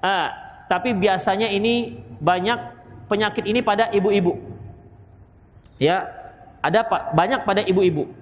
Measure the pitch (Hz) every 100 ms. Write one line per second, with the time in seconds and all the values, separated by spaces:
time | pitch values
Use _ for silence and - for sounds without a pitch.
0 | 190 196 143 - - - - 180 233 214
1 | 202 190 - 196 220 202 220 240 226 -
2 | - - 151 180 190 233 - - - -
3 | - 208 214 208 202 226 247 208 226 202
4 | 190 202 175 - - - - - - -
5 | - - - - _ - - - 143 185
6 | - - - - - - 147 202 226 185
7 | - 160 185 262 - 196 196 185 185 156
8 | 135 -